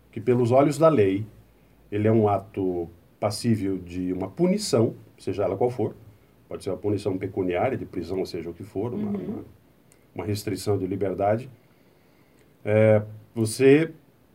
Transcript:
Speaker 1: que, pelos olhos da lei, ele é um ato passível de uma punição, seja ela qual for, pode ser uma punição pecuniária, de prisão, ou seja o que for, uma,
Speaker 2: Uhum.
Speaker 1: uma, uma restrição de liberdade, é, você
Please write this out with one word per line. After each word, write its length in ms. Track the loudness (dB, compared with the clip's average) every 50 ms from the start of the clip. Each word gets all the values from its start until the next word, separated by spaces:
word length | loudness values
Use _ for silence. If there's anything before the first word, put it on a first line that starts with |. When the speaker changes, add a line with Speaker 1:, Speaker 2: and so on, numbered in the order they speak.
| _ _
Speaker 1:
que, 100 | -12 -4
pelos 300 | 0 2 2 4 4 4
olhos 260 | 6 6 6 4 4
da 100 | 4 4 6
lei, 360 | 6 6 4 4 2 0 -4 -8 -14 -20 -20 _ _ _ _ _ _ _ _ -8
ele 160 | -4 0 2
é 40 | 4
um 180 | 4 4 4 4
ato 580 | 2 0 -4 -6 -6 -4 -4 -2 -2 -4 -6 -8 -12 -20 _ _ _ -4
passível 580 | -4 -4 -4 -2 0 0 0 0 0 -4 -4 -4
de 340 | -6 -10 -8 -6 -4 -4 -4
uma 160 | -4 -6 -8
punição, 640 | -2 0 0 0 0 0 -2 0 2 2 2 0 -2 -8 -20 -20 _
seja 260 | -12 -8 -8 -4 -2 -2
ela 140 | -2 0
qual 120 | 0 -2 -2
for, 240 | 0 -2 -6 -6 -6 -12 -20 -20 -20 _ _ _ _ _ _
pode 160 | -16 -16 -10 -8
ser 60 | -8
uma 80 | -8
punição 400 | -4 -2 -2 -2 -2 -2 -4 -4
pecuniária, 580 | -4 -6 -6 -4 -4 -4 -2 0 0 0 -2 -2
de 80 | -4 -8
prisão, 340 | -10 -10 -10 -8 -6 -6 -6
ou 60 | -6
seja 240 | -6 -8 -10 -10 -10
o 40 | -12
que 100 | -12 -16
for, 300 | -10 -8 -6 -6 -6 -6
uma, 160 | -6 -6 -6
Speaker 2:
Uhum. 140 | -6 -6 -8
Speaker 1:
uma, 200 | -8 -10 -12 -14 -18 -20 _ _ _ _ _ _ _ _ _ _ _ -12
uma 80 | -10 -6
restrição 520 | -6 -6 -6 -4 -6 -8 -6 -2 -2 -2
de 80 | -2 -2
liberdade, 600 | -4 -4 -4 -4 -4 -2 -2 0 0 0 0 -4 -12 -18 _ _ _ _ _ _ _ _ _ _ _ _ _ _ _ _ _ _ _ _ _ -4
é, 380 | 2 4 6 6 6 6 4 2 -2 -14 -20 -20 _ -4
você 560 | -2 -2 -2 0 4 6 6 8 6 4 0 -6 -16 _ _ _ _ _ _ _